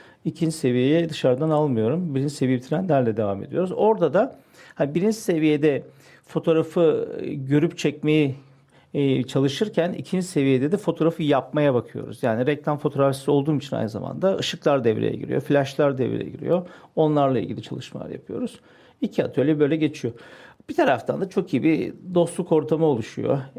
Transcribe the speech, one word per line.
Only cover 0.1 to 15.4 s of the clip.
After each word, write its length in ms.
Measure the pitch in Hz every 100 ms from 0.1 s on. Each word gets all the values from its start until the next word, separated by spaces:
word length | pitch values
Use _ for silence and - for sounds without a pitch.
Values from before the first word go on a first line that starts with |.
| -
İkinci 320 | 170 - 165 160
seviyeye 520 | 127 123 131 165 165
dışarıdan 420 | 151 131 127 160
almıyorum. 640 | 151 151 117 110 160 175
Birinci 200 | 135 143
seviye 240 | 143 131 127
bitirenlerle 580 | 123 156 190 139 117 101
devam 260 | 104 98
ediyoruz. 300 | - 139 185 -
Orada 380 | 208 208 165
da 220 | 175 262 - _ - -
hani 200 | - 143
birinci 220 | 165 208 220
seviyede 680 | - 165 156 151 151 135 - - - - _
fotoğrafı, 800 | 156 165 160 160 180 165 127 - -
e, 140 | 131
görüp 440 | 147 135 147 165 -
çekmeyi, 560 | 156 - 151 156 143 131 - _ _ _ _
e, 280 | 143 139 131
çalışırken 720 | 123 139 139 131 214 180 170
ikinci 340 | - - 185 180
seviyede 460 | 151 135 131 143
de 40 | 190
fotoğrafı 460 | - 165 165 165
yapmaya 520 | 151 135 - 151 143
bakıyoruz. 480 | 123 117 - - 107
Yani 240 | 123 113 127
reklam 320 | 147 151 147
fotoğrafçısı 540 | 147 135 139 135 -
olduğum 240 | 143 143 147
için 200 | - 110
aynı 120 | 113
zamanda 480 | 110 87 90 185 -
ışıklar 480 | - 170 156 139
devreye 280 | 117 110 110
giriyor, 280 | - - 127